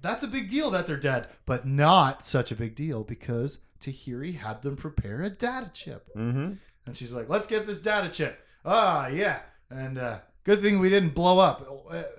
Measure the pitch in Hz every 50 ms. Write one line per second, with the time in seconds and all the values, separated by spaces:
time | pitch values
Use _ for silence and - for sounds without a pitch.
0 | 139 180 233 - 285 226 233 269 208 190 240 294 311 262 190 175 175 - 151 135
1 | 143 139 131 120 - - - _ - - 131 120 - 135 139 143 147 160 185 190
2 | 147 131 135 - - - - 135 120 - 120 107 117 110 113 123 147 160 135 110
3 | 107 - 120 - - - 120 117 123 143 - - - _ _ - - 139 135 -
4 | - 131 120 123 143 175 180 143 101 110 107 110 - 143 139 139 - 156 147 -
5 | - 101 104 131 180 208 190 - 240 240 254 262 240 175 - - - 160 127 101
6 | _ - - 107 113 117 123 135 147 185 202 190 - _ _ _ - 123 117 -
7 | 131 117 123 120 113 120 170 214 208 - 220 220 208 208 202 160 160 214 214 208
8 | 185 160 - - 151 120 - - _ _ _ _ - 160 196 226 214 185 170 147
9 | 135 127 139 170 208 185 147 - - - _ _ _ - 123 131 131 131 135 127
10 | 123 117 110 95 - _ _ - - 190 202 202 196 208 202 190 185 185 196 202
11 | 185 160 135 170 170 180 185 185 190 160 - - - - - - - - 165 170
12 | 160 - -